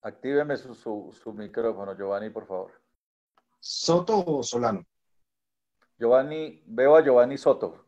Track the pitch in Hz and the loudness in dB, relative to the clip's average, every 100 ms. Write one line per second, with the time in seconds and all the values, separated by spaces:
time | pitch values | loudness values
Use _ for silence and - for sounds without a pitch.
0 | 107 - 127 143 147 135 127 113 - 107 | -14 -10 -2 -2 0 -6 -8 -14 -10 -10
1 | - - 120 107 104 110 113 95 98 92 | -10 -18 -16 -14 -10 -4 -4 -4 -10 -10
2 | 98 98 107 110 - 92 95 _ _ _ | -6 -6 -6 -12 -10 -10 -10 _ _ _
3 | _ _ _ _ _ _ - - - 170 | _ _ _ _ _ _ -14 -8 0 0
4 | 170 214 175 147 120 120 120 98 - _ | 2 -2 0 -4 -4 -2 -2 -4 -10 _
5 | _ _ _ _ _ _ _ _ _ _ | _ _ _ _ _ _ _ _ _ _
6 | 117 127 143 156 156 - _ 113 135 156 | 4 4 2 -6 -10 -14 _ 0 6 6
7 | 147 123 123 135 147 131 95 - | 8 4 4 2 0 0 -2 -8